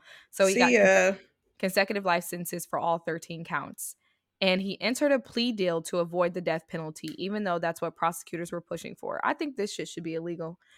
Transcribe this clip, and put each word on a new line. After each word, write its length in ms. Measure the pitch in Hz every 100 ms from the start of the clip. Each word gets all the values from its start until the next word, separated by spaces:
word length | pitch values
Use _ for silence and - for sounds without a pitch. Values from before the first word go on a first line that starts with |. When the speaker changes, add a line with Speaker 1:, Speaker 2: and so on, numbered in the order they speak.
| - - _
Speaker 1:
So 160 | - 190
he 100 | 196
got 120 | 247
Speaker 2:
See 80 | 233
ya. 80 |
Speaker 1:
conse-, 360 | 196 190 185 196 - _ _ -
consecutive 480 | 190 190 196 202 190
life 180 | 175 -
sentences 400 | 180 175 175 -
for 120 | 156
all 220 | 170 165
thirteen 440 | 165 165 - 165
counts. 520 | 170 156 143 - - - _ _ _ -
And 200 | 190 185
he 180 | 196 -
entered 320 | 202 254 294
a 80 | 269
plea 320 | - 240 240
deal 300 | 214 180 165
to 140 | 165 180
avoid 360 | 170 175 175
the 60 | 180
death 260 | 170 160 -
penalty, 400 | 165 156 156 156 -
even 260 | 185 214
though 160 | 202 175
that's 220 | 170 170
what 160 | 165 -
prosecutors 560 | 165 175 - 165 170
were 80 | 175
pushing 340 | - - - -
for. 240 | - -
I 120 | -
think 240 | 294 302 262
this 160 | 208
shit 160 | - -
should 140 | -
be 100 | 165
illegal. 460 | 165 165 170 160 175 _